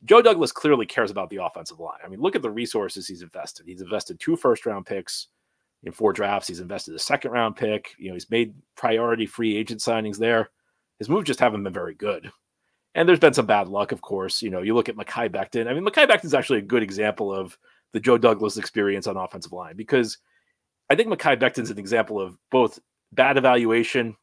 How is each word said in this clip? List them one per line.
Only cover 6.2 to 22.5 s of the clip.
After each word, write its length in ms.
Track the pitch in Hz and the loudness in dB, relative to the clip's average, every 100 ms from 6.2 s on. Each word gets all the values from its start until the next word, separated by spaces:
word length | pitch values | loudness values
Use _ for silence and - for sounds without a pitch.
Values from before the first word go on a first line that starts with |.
| 101 101 - | -2 -2 -4
He's 120 | 87 | -12
invested 360 | 90 - - 80 | -12 -12 -12 -10
a 20 | |
second-round 560 | - 143 131 120 113 | -4 -4 -2 -2 -2
pick. 400 | - 113 107 - - | -2 -4 -4 -6 -16
You 120 | 95 | -12
know, 60 | |
he's 160 | 90 - | -12 -4
made 240 | 113 117 104 _ - | -2 -2 -4 _ -4
priority 500 | 123 113 117 117 107 | 0 0 0 -2 -4
free 300 | - 113 104 | -2 -2 -2
agent 240 | 110 110 | -4 -6
signings 360 | - 113 107 104 | -2 -2 -2 -2
there. 340 | 113 117 110 _ _ _ _ _ | 2 2 0 _ _ _ _ _
His 100 | 107 | -2
moves 200 | 180 170 | -2 0
just 100 | 127 | 2
haven't 240 | 120 107 | 2 2
been 100 | 98 | -6
very 220 | 85 85 | -6 -8
good. 380 | 78 104 92 - _ _ _ _ _ _ - | -6 -6 -6 -8 _ _ _ _ _ _ 0
And 120 | 170 | 4
there's 120 | 175 | 8
been 140 | 156 | 6
some 120 | 135 110 | 6 2
bad 220 | 104 95 | 2 0
luck, 240 | 101 101 | -4 -4
of 80 | 98 | -6
course. 420 | - 98 95 - | -6 -6 -4 -6
You 80 | 110 | -4
know, 120 | 92 | -4
you 120 | 95 | 0
look 140 | 117 110 | 2 0
at 80 | 107 | -4
Mekhi 340 | 101 - 233 | -8 -4 -4
Becton. 380 | 175 98 240 - | -4 -6 -4 -4
I 60 | |
mean, 100 | 139 | -2
Mekhi 240 | 196 208 302 | -2 4 6
Becton's 260 | 214 165 | 4 4
actually 240 | 147 - 123 | 0 2 -2
a 40 | |
good 200 | 101 120 | 2 0
example 500 | 107 98 107 - 104 | 0 -2 -2 -2 -4
of 240 | 98 92 - _ _ _ | -4 -8 -12 _ _ _
the 80 | 110 | -4
Joe 180 | 113 120 | 4 6
Douglas 380 | 117 104 104 101 | 6 4 0 -2
experience 500 | - - 101 98 95 | -6 -2 0 0 -4
on 100 | 95 | -6
offensive 360 | 92 95 85 | -8 -10 -14
line, 240 | 90 85 87 | -14 -14 -14
because 420 | - 135 117 - _ _ _ _ _ _ _ | 0 0 0 -6 _ _ _ _ _ _ _
I 80 | 147 | 2
think 120 | 226 | 2
Mekhi 300 | 190 160 131 | 0 2 2
Becton's 320 | 123 127 113 | 2 0 -6
an 80 | 104 | -8
example 420 | 98 113 107 107 | -2 0 0 -2
of 160 | 95 92 _ | -6 -10 _